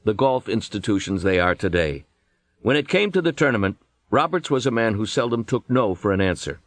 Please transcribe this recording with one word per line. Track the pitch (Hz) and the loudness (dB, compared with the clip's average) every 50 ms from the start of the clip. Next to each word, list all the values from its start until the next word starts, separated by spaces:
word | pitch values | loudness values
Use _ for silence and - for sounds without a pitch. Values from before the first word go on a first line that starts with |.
| _ | _
the | 107 107 | -2 0
golf | 98 131 135 131 127 - - | 2 0 0 0 -2 -2 -2
institutions | 104 113 - - - 104 95 - 104 98 - 87 98 92 | -4 -4 -4 -4 -8 -6 -2 0 -2 0 0 -2 -4 0
they | 87 98 92 90 | 0 2 2 4
are | 87 90 87 | 2 2 0
today. | - - 95 85 87 82 76 71 69 - _ _ _ _ _ _ _ _ _ _ _ - | 0 -2 0 0 0 0 0 -4 -8 -12 _ _ _ _ _ _ _ _ _ _ _ -2
When | 107 139 | 0 0
it | 147 143 | 0 0
came | - - 185 208 208 | 0 0 0 0 0
to | 180 190 | 0 0
the | 165 170 | -2 -2
tournament, | 147 - 160 139 120 107 98 95 95 _ _ _ _ _ _ _ | 0 2 2 2 2 2 0 0 -2 _ _ _ _ _ _ _
Roberts | - 127 156 165 170 180 - - | 0 0 2 0 -2 -4 -2 0
was | 139 131 113 | -2 0 0
a | 135 | 0
man | 113 117 113 113 104 | 0 2 2 2 0
who | 101 110 | 0 -4
seldom | 104 - 139 120 120 120 117 113 | -2 -2 -2 0 0 -2 -4 -2
took | - 131 117 _ - | -2 -4 -4 _ 0
no | 123 131 120 101 92 | 0 2 2 0 -2
for | - - 104 | 0 0 0
an | 98 95 | 2 4
answer. | 98 92 87 - - 73 69 - _ | 2 2 0 -2 -6 -10 -10 -12 _